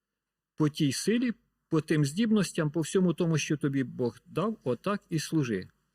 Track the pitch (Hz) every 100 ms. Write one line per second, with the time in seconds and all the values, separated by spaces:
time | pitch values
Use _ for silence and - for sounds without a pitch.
0 | _ _ _ _ _ - 151 - 143 -
1 | - 233 247 - _ _ - 160 - 156
2 | 139 170 233 214 170 - 151 170 151 196
3 | 180 160 170 156 - 151 147 139 123 -
4 | 120 - - 156 214 214 131 120 190 202
5 | - 160 - 160 123 95 92 _ _